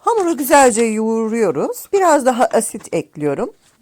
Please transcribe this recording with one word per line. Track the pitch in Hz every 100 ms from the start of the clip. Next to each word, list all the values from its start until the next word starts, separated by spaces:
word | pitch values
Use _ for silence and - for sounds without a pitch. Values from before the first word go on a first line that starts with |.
Hamuru | - 466 349 330
güzelce | 262 294 262 220
yoğuruyoruz. | 233 214 220 226 220 233 208 143 220 480 -
Biraz | 403 370 294 247
daha | 240
asit | 254 233 220 208 -
ekliyorum. | 170 147 - 147 143 220 - _ _